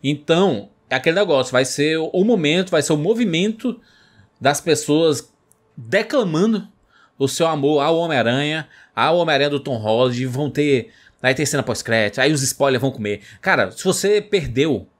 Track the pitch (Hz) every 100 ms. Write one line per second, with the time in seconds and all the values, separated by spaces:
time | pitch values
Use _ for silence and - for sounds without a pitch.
0 | 135 147 - 165 190 113 - _ _ 131
1 | 160 175 202 143 127 127 131 - 151 160
2 | 160 180 208 220 147 170 185 160 135 151
3 | 156 226 226 160 202 220 254 233 _ _
4 | _ _ _ _ 131 143 175 151 - 151
5 | 165 143 - _ _ _ _ - 113 190
6 | 220 294 202 156 214 214 - _ _ _
7 | _ _ 135 - 165 156 139 151 143 165
8 | 170 139 113 131 147 156 - - - -
9 | 131 175 165 143 143 143 147 120 107 113
10 | 127 123 131 123 147 147 147 131 110 _
11 | - _ 127 135 143 147 120 110 - 113
12 | 104 113 135 151 131 - 143 127 135 123
13 | 104 101 - - 190 160 95 - 185 180
14 | 196 208 208 196 139 117 156 113 87